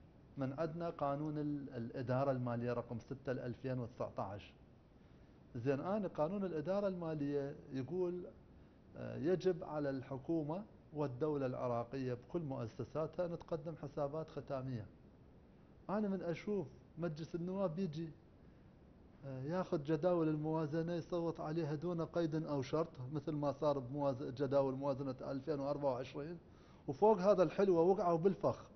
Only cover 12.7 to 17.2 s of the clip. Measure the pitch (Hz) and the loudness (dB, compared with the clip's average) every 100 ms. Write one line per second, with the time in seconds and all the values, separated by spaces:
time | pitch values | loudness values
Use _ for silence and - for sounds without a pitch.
12.7 | - 117 147 156 - 175 170 - 165 160 | -6 -4 -2 -2 -2 -4 -4 -6 -6 -6
13.7 | 151 143 - 143 156 156 156 127 135 131 | -8 -8 -2 -2 -2 -6 -8 -6 -4 -4
14.7 | 117 95 - - - - - - - - | -6 -8 -14 -20 -20 -20 -20 -20 -20 -20
15.7 | - - 208 208 190 170 160 - 202 131 | -12 -4 0 0 0 -2 -4 -2 -2 -4
16.7 | - - 156 170 156 | -10 -16 -4 -4 -4